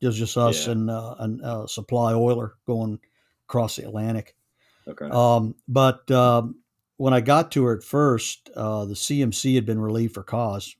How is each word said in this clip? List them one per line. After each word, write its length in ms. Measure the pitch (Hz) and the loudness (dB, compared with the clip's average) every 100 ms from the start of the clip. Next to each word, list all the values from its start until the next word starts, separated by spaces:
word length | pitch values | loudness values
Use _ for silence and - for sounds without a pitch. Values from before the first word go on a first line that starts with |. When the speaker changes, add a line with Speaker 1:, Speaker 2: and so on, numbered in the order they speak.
Speaker 1:
It 60 | 127 | -2
was 100 | 110 | -2
just 200 | 113 123 | -2 0
us 280 | 117 110 117 | 2 0 -2
Speaker 2:
Yeah. 60 | |
Speaker 1:
and, 160 | 113 110 | -2 -2
uh, 260 | 113 113 123 | -4 -8 -8
and, 220 | 110 113 | -8 -6
uh, 240 | 127 110 107 | -8 -8 -8
supply 460 | - 101 120 117 | -12 -4 0 2
oiler 420 | 113 120 120 107 - - | 2 2 0 -4 -10 -6
going 340 | 113 110 107 _ _ _ _ - | -4 -4 -6 _ _ _ _ -6
across 260 | 123 110 - | -2 -2 -6
the 80 | |
Atlantic. 520 | - 107 110 113 - _ _ _ _ _ - | -8 -6 -4 -4 -8 _ _ _ _ _ -18
Speaker 2:
Okay. 220 | - 139 | -14 -2
Speaker 1:
Um, 440 | 123 120 117 110 - - | 2 4 4 2 -6 -2
but, 420 | 131 131 127 - | 4 4 2 2
um, 500 | 127 123 120 117 - _ _ _ - | 4 6 4 0 -8 _ _ _ -4
when 160 | 131 | 2
I 80 | 127 | 2
got 300 | 117 151 160 | 4 2 2
to 100 | 143 123 | 2 2
her 120 | 107 | 0
at 60 | |
first, 680 | - 143 147 113 - - - - | -2 2 2 2 -2 -10 -14 -8
uh, 300 | 107 107 101 | -4 -4 -6
the 100 | 101 | -6
C 260 | - 143 | -2 0
M 100 | 120 | 0
C 220 | - 135 131 | 0 2 2
had 100 | 110 | 2
been 140 | 110 | -2
relieved 340 | 110 113 113 | -2 0 -2
for 100 | 98 | -4
cause. 520 | - 117 113 98 - | -6 -4 -2 -6 -10